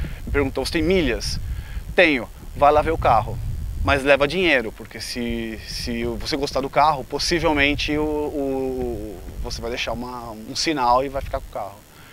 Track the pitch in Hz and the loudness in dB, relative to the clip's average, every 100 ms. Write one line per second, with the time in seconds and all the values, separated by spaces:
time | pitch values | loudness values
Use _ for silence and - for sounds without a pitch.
0 | - - - 139 135 135 131 170 160 190 | -6 -6 -2 0 0 0 -2 0 4 4
1 | 139 104 - - - - - - - - | 2 0 -2 -4 -4 -6 -8 -8 0 4
2 | 170 131 104 - - - 143 151 151 160 | 6 4 -2 -10 -12 4 6 6 4 2
3 | 151 113 110 107 - - - - - 139 | 4 4 2 -2 -4 -4 -4 -2 2 4
4 | 135 139 143 170 175 135 110 - 110 110 | 6 6 4 2 4 4 2 -6 -12 -12
5 | - 123 117 117 113 107 - - 123 117 | -8 -4 -4 -4 -6 -8 -10 -8 -4 -2
6 | 120 110 - 151 143 135 135 147 151 143 | -2 -4 -4 -4 -2 -2 -2 2 4 2
7 | 120 143 - 175 160 147 143 143 - 151 | -2 -4 0 0 2 4 2 2 0 0
8 | 151 151 151 151 139 135 131 127 123 110 | 0 -2 -4 -4 -4 -2 -4 -4 -4 -6
9 | 107 92 - - 120 - 117 120 - 117 | -8 -12 -12 -8 -8 -6 -6 -6 -4 -6
10 | 123 123 117 110 110 131 165 151 123 123 | -6 -10 -10 -12 -10 -4 -2 2 4 4
11 | 139 135 - 135 - 123 98 101 - - | 2 -4 -6 -6 -6 -8 -10 -12 -20 -20
12 | - | -20